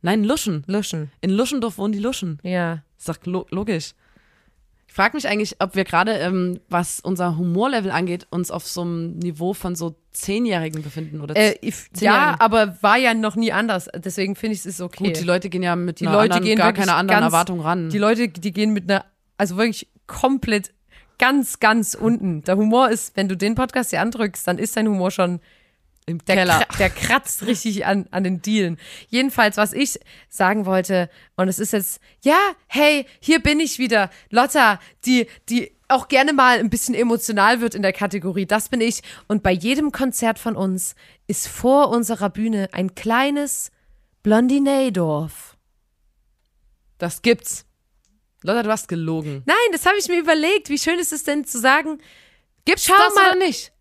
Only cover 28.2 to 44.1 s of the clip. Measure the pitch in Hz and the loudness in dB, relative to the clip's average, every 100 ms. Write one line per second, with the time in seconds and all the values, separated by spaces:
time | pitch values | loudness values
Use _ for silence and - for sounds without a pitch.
28.2 | 190 185 208 214 185 165 - - - 233 | -2 -4 0 0 0 -4 -12 -20 -4 -2
29.2 | 269 240 220 202 196 - 277 - _ - | 0 2 2 2 -2 0 -4 -4 _ -20
30.2 | _ - 185 214 190 190 180 185 170 _ | _ 0 0 2 0 0 0 -2 -2 _
31.2 | _ - 185 185 202 214 196 - _ _ | _ -2 -2 -2 -2 -2 -4 -10 _ _
32.2 | 269 330 403 359 _ 247 294 294 262 _ | 2 4 2 -2 _ 2 4 4 -2 _
33.2 | - 302 285 302 320 - 254 220 190 - | 0 2 4 0 0 -2 0 0 0 -6
34.2 | _ 220 269 311 233 196 - _ - 247 | _ 2 2 4 4 2 -6 _ 2 2
35.2 | 233 - - 240 - _ _ 254 254 269 | 2 -8 -4 -4 -4 _ _ 0 4 2
36.2 | 269 285 254 240 220 233 - 247 240 233 | 4 4 6 6 2 -2 -4 0 0 0
37.2 | 233 214 202 240 233 202 202 190 202 202 | -2 2 4 4 0 0 -2 0 -4 -4
38.2 | 175 185 196 214 - 254 226 - - - | -4 -4 0 -2 0 0 0 -2 -10 -20
39.2 | _ 214 202 185 185 277 302 - 262 - | _ -2 2 0 0 0 -2 0 -2 0
40.2 | 233 220 - 220 190 185 - - _ _ | -2 -2 -4 -4 -2 -2 -6 -10 _ _
41.2 | _ - - - 240 277 285 240 226 226 | _ -8 -6 -2 4 4 4 2 -2 -2
42.2 | 202 - 220 220 190 - 185 - 214 233 | -2 -2 -2 -2 -4 -4 -4 -4 -2 0
43.2 | 277 285 285 - - _ _ _ _ | 0 -2 -4 -6 -10 _ _ _ _